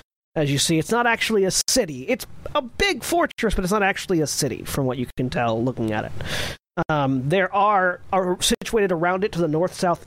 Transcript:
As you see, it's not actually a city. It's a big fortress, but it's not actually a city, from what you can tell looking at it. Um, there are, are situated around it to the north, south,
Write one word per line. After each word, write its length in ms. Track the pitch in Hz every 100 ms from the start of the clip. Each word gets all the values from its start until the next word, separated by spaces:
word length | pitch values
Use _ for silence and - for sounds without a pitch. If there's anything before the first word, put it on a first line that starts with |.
| - _ _ -
As 160 | 147
you 60 | 143
see, 200 | - 160
it's 120 | 156
not 160 | 226 240
actually 380 | 226 - 220
a 60 | 190
city. 520 | - - 262 185 131 139
It's 180 | 262 - - -
a 60 | 302
big 420 | 247 - 403 294
fortress, 520 | - 339 294 - 220
but 100 | 202
it's 80 | 185
not 100 | 208
actually 380 | 196 190 - 175
a 60 | 147
city, 380 | - 143 104
from 200 | - -
what 140 | 131 127
you 80 | 123 -
can 140 | 127
tell 340 | 175 117 113
looking 280 | 127 127 113
at 120 | 110
it. 80 | - - - - - - _ - 165
Um, 360 | 151 139 135 131
there 220 | 190 185
are, 460 | 196 202 202 185 180 -
are 240 | 190 185 180
situated 500 | - 240 - 226 202
around 320 | 170 175 185
it 80 | 214
to 60 | 165
the 100 | 165
north, 240 | 156 180
south, 320 | - 180 165